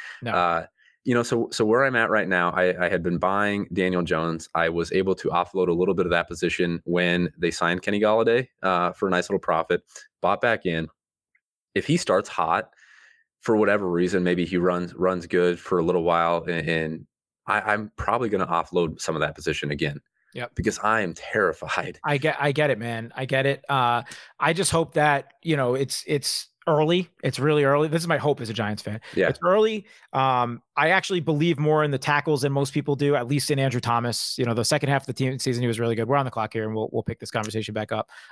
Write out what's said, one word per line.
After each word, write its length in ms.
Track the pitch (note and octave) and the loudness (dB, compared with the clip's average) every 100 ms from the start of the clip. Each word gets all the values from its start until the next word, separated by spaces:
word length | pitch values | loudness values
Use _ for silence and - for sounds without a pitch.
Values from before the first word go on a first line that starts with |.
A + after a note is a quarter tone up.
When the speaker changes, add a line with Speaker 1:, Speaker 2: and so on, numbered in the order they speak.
| - - | -18 -12
Speaker 1:
No. 100 | A#2+ | -2
Speaker 2:
Uh, 340 | F2 F2 E2+ F2 _ _ _ | 0 2 0 -4 _ _ _
you 100 | - | 0
know, 80 | A#2+ | 0
so, 260 | A#2 A#2+ A2+ | 2 0 -2
so 120 | - | 0
where 200 | A2 A#2 | 2 4
I'm 100 | C3+ | 4
at 160 | B2 A2+ | 2 2
right 160 | G#2+ F2+ | 2 2
now, 240 | F#2 F2 | 2 2
I, 360 | F2 F2+ F2+ F2+ | 2 2 2 0
I 20 | |
had 160 | F#2 | 0
been 140 | E2+ F2 | 0 0
buying 500 | F2+ G2 G#2 G2+ F#2+ | 0 2 0 0 -4
Daniel 300 | F2+ F#2 F2+ | 0 0 0
Jones. 460 | E2+ E2 E2 E2 - E2 | 0 0 -2 -4 -6 0
I 120 | E2 | 0
was 200 | E2+ E2 | 0 -2
able 240 | F2 F#2+ | 0 0
to 140 | F#2 - | 0 0
offload 400 | E2+ F2 F#2+ F2+ | -2 -2 0 0
a 40 | |
little 220 | E2+ F#2 | 2 2
bit 100 | F2+ | 2
of 60 | F2+ | 2
that 160 | E2+ E2+ | 0 -2
position 560 | E2+ F2 - F2 E2+ | -2 -2 0 0 -2
when 460 | - F2 F2 F2 F2 - | -2 0 2 2 0 -2
they 140 | E2+ | -4
signed 300 | - E2+ F2+ | 0 -2 0
Kenny 180 | - G2+ | -2 0
Golladay, 480 | G#2+ A2 A#2 A#2 B2+ _ | 2 4 4 2 -2 _
uh, 300 | F#2+ F2+ F2 | 0 0 0
for 160 | E2+ G2 | 0 0
a 40 | |
nice 200 | F2+ - | 0 0
little 80 | G2 | -4
profit, 440 | - E2 D#2+ F2 - - - _ | 0 -2 0 -2 -4 -20 -20 _
bought 200 | F2+ G2 | -2 0
back 260 | A#2+ A2 F#2 | 0 0 -2
in. 220 | E2 D#2+ _ _ _ _ _ _ _ _ - | -4 -6 _ _ _ _ _ _ _ _ -6
If 100 | - | 0
he 100 | E3 | -2
starts 320 | - F#2+ - | 2 0 0
hot 420 | - D#2+ F#2 - _ - - - _ _ _ | -4 0 0 -2 _ -20 -20 -20 _ _ _
for 160 | - A2 | -2 2
whatever 320 | G2+ G#2 F#2+ | 4 2 2
reason, 360 | F2 F2+ F#2 | 0 2 2
maybe 200 | F2+ F2 | 2 0
he 120 | E2+ F2+ | 0 2
runs, 360 | F2+ F2 F2 | 2 0 -4
runs 340 | - F2+ F#2 F2 | -2 0 0 0
good 320 | F2+ F2 F2 | 2 2 0
for 180 | - F2+ | -2 0
a 60 | |
little 180 | E2 F2+ | 2 2
while, 420 | E2+ E2+ E2+ E2+ E2 | 2 2 2 0 -2
and, 200 | E2+ D#2 | -4 -2
and 380 | E2 D#2+ D#2+ - _ _ _ - | -2 -2 -6 -12 _ _ _ -2
I, 140 | G#2 | -2
I'm 320 | G#2 G#2 G#2+ - | 0 -2 -4 -6
probably 320 | - A#2 A#2+ | -2 -2 0
gonna 200 | G2 F2+ | 0 0
offload 520 | E2+ E2 F2+ E2+ - | -2 0 0 -2 -4
some 140 | - | -6
of 60 | D#2+ | -2
that 160 | D2+ D#2 | -2 -4
position 340 | E2+ D#2 D2 | -6 -4 -4
again. 300 | D2+ D#2 D2 _ _ _ | -4 -4 -4 _ _ _
Speaker 1:
Yep. 200 | - B2 | -12 -10
Speaker 2:
Because 240 | - G#2 - | -4 -4 -2
I 200 | G#2 A2 | 0 2
am 140 | F#2 | 0
terrified. 840 | E2 - A2+ F#2 D#2 D#2+ - E2 - | -6 -6 0 0 0 -6 -6 -6 -6
Speaker 1:
I 140 | D3+ D3 | -4 -2
get, 180 | D3+ C#3+ | -2 -2
I 140 | C#3+ | -2
get 160 | C#3+ D3+ | 0 0
it, 100 | A2 | 0
man. 320 | A#2 A2+ A#2 - | -4 -6 -8 -8
I 80 | |
get 220 | C3 C3+ C3+ | -4 0 0
it. 180 | C#3 - | -2 -2
Uh, 320 | C3+ A#2+ A#2+ B2 - - _ | 0 2 0 -2 -16 -20 _
I 140 | C#3+ | 0
just 180 | E3+ F3+ | 0 0
hope 220 | E3 D#3+ | 0 0
that, 380 | - D3+ C#3+ - _ | 2 2 2 -2 _
you 140 | E3 D3+ | -2 0
know, 180 | B2 | 2
it's, 300 | B2+ C#3 - - | 0 -2 -4 -4
it's 420 | D3 - - - _ - | -4 -2 -6 -8 _ 0
early. 420 | D3+ D#3 F3 F3+ _ | 2 4 2 -2 _
It's 160 | - B2+ | -6 0
really 260 | C#3+ D3+ | 2 4
early. 240 | C#3 C#3+ D#3 | 4 4 2
This 140 | D#3+ | 0
is 60 | E3+ | 0
my 100 | D3+ | 0
hope 240 | C#3+ C3+ | 0 -2
as 80 | A2+ | -4
a 20 | |
Giants 300 | G#2+ G#2 G#2+ | -4 -2 -4
fan. 180 | - G#2+ - | -6 -10 -6
Speaker 2:
Yeah. 140 | - F2 | 0 0
Speaker 1:
It's 100 | - | 2
early. 440 | F3 G3+ A3 A3 - - - | 2 4 4 0 -8 -20 -6
Um, 480 | C3+ C3+ B2+ A#2+ A#2+ _ - | 0 2 2 0 -4 _ 0
I 140 | D#3 | 4
actually 300 | F#3+ - F#3 | 2 2 -2
believe 380 | D#3 D3 E3+ C#3 | 0 0 2 2
more 260 | D3+ D3+ | 2 2
in 60 | D3+ | 2
the 60 | C3+ | 0
tackles 460 | C#3+ D3 D3+ D3 | 2 0 2 0
than 100 | C#3 | 0
most 220 | C#3 C#3 | 0 -2
people 220 | D3+ C#3+ C#3 | -2 -2 0
do, 180 | C#3+ C#3+ | 2 0
at 120 | A#2+ | 0
least 220 | C#3+ - | -2 0
in 80 | C#3 | 0
Andrew 220 | C3+ A#2+ | 0 0
Thomas. 560 | A#2+ A#2 A#2+ A2+ - - | 0 0 0 -4 -6 -2
You 80 | |
know, 80 | B2 | -2
the 120 | A2+ | 0
second 260 | A2 D3 C#3+ | 0 0 0
half 140 | C#3 | -2
of 20 | - | -2
the 80 | |
team 240 | - C3 C3 | -4 -4 -2
season, 240 | - A#2+ | -4 0
he 60 | B2 | -2
was 120 | A2 | 0
really 140 | A#2 | -2
good. 120 | A2+ A2+ | -2 0
We're 100 | C#3+ | 0
on 100 | C3 | 0
the 40 | |
clock 220 | A#2 G#2+ | -4 -4
here, 120 | A2+ | -4
and 100 | G#2+ | -4
we'll, 160 | A2 A2 | -4 -4
we'll 120 | A#2 | -4
pick 140 | - A#2+ | -6 -8
this 120 | A2 | -6
conversation 420 | A#2 A2 G#2+ G#2+ | -4 -4 -6 -6
back 180 | A2 G#2+ | -6 -4
up. 200 | A2 - - - | -4 -6 -12 -20